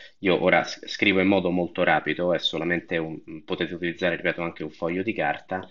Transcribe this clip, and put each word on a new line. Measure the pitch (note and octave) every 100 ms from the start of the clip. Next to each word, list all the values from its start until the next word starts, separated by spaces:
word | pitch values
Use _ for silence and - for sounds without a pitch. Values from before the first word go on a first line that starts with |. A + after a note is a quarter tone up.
| - _
Io | F#2+ E2+
ora | F2+ F2
s-, | - - -
scrivo | - G#2 F#2+
in | F#2+
modo | G2 F2+
molto | F2+ E2+ -
rapido, | E2+ D#2 D2+ D#2 F2
è | D#2+
solamente | - D#2+ E2 F2 - E2+
un, | D#2+ D#2 - D#2+
potete | - F#2 E2+
utilizzare, | E2+ F2 E2+ F2+ D#2+
ripeto, | F2 E2
anche | E2+ -
un | D#2
foglio | - E2+ F2+
di | G#2+
carta. | F2+ D2 - - F#2 F#2+